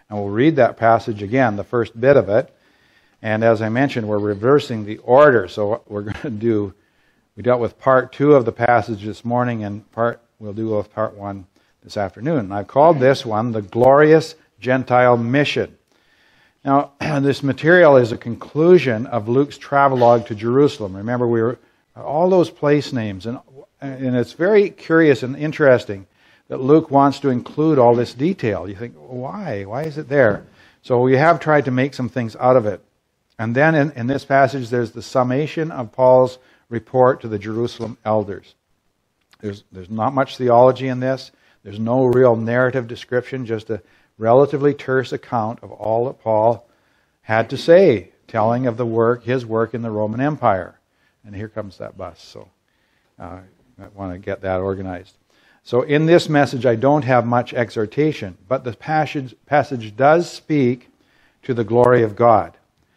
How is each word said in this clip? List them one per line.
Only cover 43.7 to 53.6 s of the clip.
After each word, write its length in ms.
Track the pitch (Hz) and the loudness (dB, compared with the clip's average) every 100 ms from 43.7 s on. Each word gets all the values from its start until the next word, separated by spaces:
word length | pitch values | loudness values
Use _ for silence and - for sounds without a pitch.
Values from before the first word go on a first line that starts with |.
| 104 _ _ _ _ | -12 _ _ _ _
relatively 560 | 110 127 143 147 143 | 2 4 4 2 -2
terse 380 | - - 131 127 | -2 -4 -4 -4
account 480 | 143 - 123 107 120 | -10 -6 -4 -4 -8
of 80 | 101 | -16
all 340 | - 107 113 123 | -12 -4 -2 -2
that 160 | - | -6
Paul 460 | 110 107 110 113 _ _ _ _ _ _ | -2 2 2 0 _ _ _ _ _ _
had 280 | - 110 113 | -4 -2 -2
to 80 | 135 | -6
say, 540 | - 175 190 107 - _ _ | 4 6 6 2 -4 _ _
telling 400 | 113 110 120 127 | -2 -2 0 -4
of 100 | 113 | -4
the 80 | 120 | -4
work, 380 | 113 113 120 | 0 0 0
his 220 | 120 131 117 | -2 -6 -4
work 280 | 113 113 | -4 -4
in 80 | 120 | -6
the 100 | 117 | -8
Roman 300 | 104 107 113 | -6 -6 -4
Empire. 580 | 139 147 120 95 87 _ _ _ _ _ 104 | -4 -2 0 0 -4 _ _ _ _ _ -20
And 100 | 101 | -14
here 140 | 107 | -14
comes 300 | 113 101 - | -14 -16 -14
that 180 | 104 98 | -18 -14
bus, 240 | 90 85 | -18 -18
so, 260 | - 55 52 _ _ _ _ _ _ _ | -20 -20 -20 _ _ _ _ _ _ _
uh, 200 | 87 92 95 _ | -18 -18 -20 _